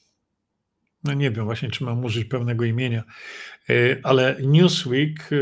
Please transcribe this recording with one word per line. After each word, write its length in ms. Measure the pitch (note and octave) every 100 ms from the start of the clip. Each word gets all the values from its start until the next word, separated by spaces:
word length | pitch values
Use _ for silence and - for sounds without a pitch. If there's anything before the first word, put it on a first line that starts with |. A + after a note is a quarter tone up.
| _ _ _ _ _ _ _ _ _ _
no 100 | D3
nie 180 | C#3 C#3
wiem 140 | A2 G#2+
właśnie, 240 | A2+ A2+
czy 140 | -
mam 220 | B2+ A#2 B2
użyć 200 | A2+ A2
pełnego 400 | B2+ A#2+ A2+ A#2
imienia, 380 | A#2 B2+ A2+ - - - - - - -
e, 40 | A#2+ A#2+ C#3
ale 320 | C#3 C3 C3 C3+
Newsweek, 880 | C3+ D#3 F3+ - C3 B2+ D3+ D#3 - D3